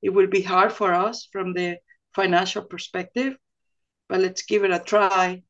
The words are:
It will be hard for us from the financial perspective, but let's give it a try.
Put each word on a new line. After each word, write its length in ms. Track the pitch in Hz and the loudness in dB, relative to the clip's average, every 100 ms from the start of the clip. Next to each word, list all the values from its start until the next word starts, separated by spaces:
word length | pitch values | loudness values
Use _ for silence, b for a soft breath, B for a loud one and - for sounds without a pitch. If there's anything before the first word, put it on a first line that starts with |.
It 80 | 196 | 0
will 160 | 190 190 | 2 4
be 160 | 196 | 2
hard 300 | 185 185 196 | 0 2 2
for 200 | 220 196 | 2 0
us 360 | 175 196 240 - | 2 0 -4 -12
from 220 | 196 180 | -8 -6
the 240 | 180 180 175 _ b _ | -4 -4 -6 _ b _
financial 480 | - 190 175 185 208 | -4 2 2 0 -4
perspective, 760 | - 175 - 185 180 - 269 262 _ _ _ _ _ _ _ | -10 -14 -10 -10 -8 -4 -4 -6 _ _ _ _ _ _ _
but 120 | 185 | 0
let's 220 | 185 185 | 0 -2
give 220 | - 208 | -2 0
it 80 | 196 | 2
a 80 | 175 | 0
try. 640 | 175 208 202 190 180 185 _ | 2 2 4 2 0 -2 _